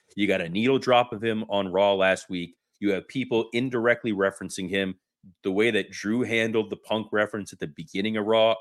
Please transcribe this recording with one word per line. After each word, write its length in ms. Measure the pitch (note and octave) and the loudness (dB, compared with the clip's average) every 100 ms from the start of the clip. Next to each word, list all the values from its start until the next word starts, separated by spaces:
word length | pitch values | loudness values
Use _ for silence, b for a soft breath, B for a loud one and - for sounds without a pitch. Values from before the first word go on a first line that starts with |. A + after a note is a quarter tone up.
| _ G2+ | _ -2
You 120 | G2 | 0
got 140 | F#2+ | 0
a 80 | E2+ | -2
needle 300 | F#2 A#2+ C3 | 0 2 2
drop 340 | B2+ A#2+ B2 | 4 4 2
of 100 | G#2 | -2
him 220 | A2+ A2 - | -2 -2 -2
on 220 | G2+ F#2+ | -2 0
Raw 220 | F#2 G2+ | 2 4
last 360 | G2 F#2+ F#2 - | 4 4 2 -2
week. 260 | F2+ F2 _ _ _ | -8 -8 _ _ _
You 120 | G2+ | -2
have 160 | F#2 - | -2 -4
people 400 | C3+ B2+ A2+ - | -6 -2 -2 0
indirectly 580 | A#2 C3 B2 A#2 A#2 A#2 | -2 -2 0 2 2 0
referencing 560 | G2 G2 - F#2 - F2+ | 0 0 -2 -10 -8 -4
him. 280 | G2 F#2+ F#2 _ _ G2 _ | -2 -2 -6 _ _ -20 _
The 80 | G2+ | -2
way 180 | F#2+ A#2 | 2 2
that 220 | G#2 F#2 | 0 -2
Drew 300 | - G2+ A#2+ | -6 -4 -2
handled 460 | A2 A2+ A2+ A2 G2+ | 0 0 0 0 -2
the 80 | G#2 | -6
Punk 320 | - A2 G#2 | -4 -6 -2
reference 420 | G#2+ G#2 G#2+ F#2 | -2 -2 -4 -10
at 60 | - | -10
the 80 | D#2+ | -12
beginning 500 | D#2 D#2+ F#2+ G#2+ A2 | -12 -8 -4 -2 -2
of 80 | G2+ | 2
Raw, 300 | A2+ A2+ A2 | 4 4 2